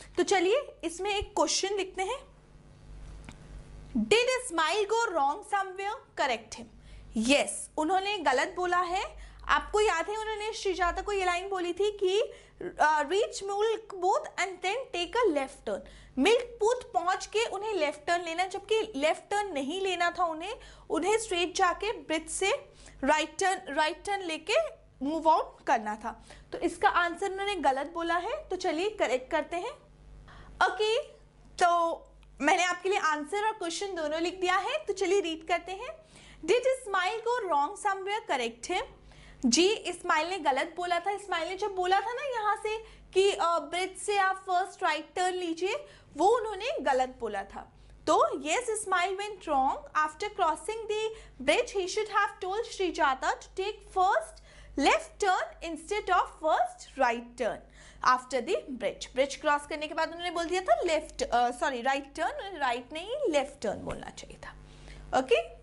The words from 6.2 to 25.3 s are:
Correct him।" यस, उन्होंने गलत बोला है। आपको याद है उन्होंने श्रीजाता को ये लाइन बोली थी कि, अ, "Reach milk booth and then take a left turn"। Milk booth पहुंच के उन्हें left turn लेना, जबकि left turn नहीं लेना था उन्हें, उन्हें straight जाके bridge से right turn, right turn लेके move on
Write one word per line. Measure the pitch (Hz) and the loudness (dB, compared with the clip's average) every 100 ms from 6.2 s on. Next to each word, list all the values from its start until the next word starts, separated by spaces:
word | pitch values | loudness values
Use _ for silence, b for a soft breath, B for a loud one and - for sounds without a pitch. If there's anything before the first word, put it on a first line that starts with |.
Correct | 285 233 - - | 0 0 -6 -16
him।" | 233 - B B B 220 | -16 -18 B B B -2
यस, | 226 277 - - - - | 4 4 2 -6 -8 -2
उन्होंने | 311 381 392 415 | 2 2 0 0
गलत | 294 262 359 359 | 2 2 0 0
बोला | 359 359 | 0 2
है। | 349 370 571 - B B B | 0 -2 -4 -10 B B B
आपको | 277 - 427 | 0 2 2
याद | 427 330 339 | 2 2 -2
है | 427 | -4
उन्होंने | 440 427 427 | -4 -6 -6
श्रीजाता | 440 392 349 349 349 | -4 -2 0 0 0
को | 381 | -2
ये | 403 359 | 0 0
लाइन | 349 392 | 0 -2
बोली | 370 349 | -4 -2
थी | 339 415 415 | 0 0 2
कि, | 370 403 554 B B B - - | 2 2 0 B B B -6 4
अ, | 302 302 | 4 4
"Reach | 285 392 622 - | 2 2 0 -2
milk | 392 403 440 427 - 381 | -4 0 0 0 -6 0
booth | 359 539 - - | 2 2 0 -4
and | 370 359 | -4 -2
then | 370 480 508 349 | -2 -2 -4 -4
take | 349 | 0
a | 480 440 | 4 4
left | 285 262 - - | 4 -2 -8 -6
turn"। | 196 - B B - | -6 -8 B B 2
Milk | 330 480 480 - | 4 4 2 0
booth | 427 494 - | 2 2 0
पहुंच | 359 349 381 - | 0 2 0 0
के | 415 466 | 0 0
उन्हें | 392 427 | -2 -2
left | 381 294 302 - | 0 0 -2 -2
turn | 349 | 0
लेना, | 349 330 381 | 0 -2 -2
जबकि | 392 - 440 - 269 | -4 0 0 0 0
left | 302 359 - | 0 0 -2
turn | 403 403 | -2 -2
नहीं | 285 262 381 | -2 -2 -2
लेना | 381 349 349 | 0 2 0
था | 339 349 | 2 -2
उन्हें, | 311 370 508 B B B | -2 -8 -10 B B B
उन्हें | 311 359 440 | 0 2 2
straight | - 349 349 370 | 2 0 0 2
जाके | 359 370 403 | 2 2 -4
bridge | 392 277 320 320 | -4 -2 -4 -2
से | - 381 554 - B B B | -2 0 0 -4 B B B
right | 269 302 311 - | 2 2 2 0
turn, | 381 370 - | 0 0 -2
right | 277 311 - 403 | 0 0 0 -4
turn | 392 | -4
लेके | 349 311 359 523 622 - - - 277 | -4 -6 0 0 0 -6 -20 -6 -4
move | 320 | 2
on | 320 | 4